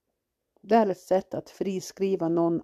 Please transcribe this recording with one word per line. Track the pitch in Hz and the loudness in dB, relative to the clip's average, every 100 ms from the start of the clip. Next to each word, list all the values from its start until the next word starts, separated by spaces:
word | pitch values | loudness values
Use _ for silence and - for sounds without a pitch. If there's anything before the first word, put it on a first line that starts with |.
| _ _ _ _ _ _ | _ _ _ _ _ _
Det | 202 233 | 2 2
är | 202 | 4
ett | 175 | -2
sätt | - 185 - | 0 -2 0
att | - - | -10 -10
friskriva | - 180 190 - - 196 185 165 | -8 -6 -6 -10 -6 -4 -2 -2
någon | 165 170 165 | 0 0 -2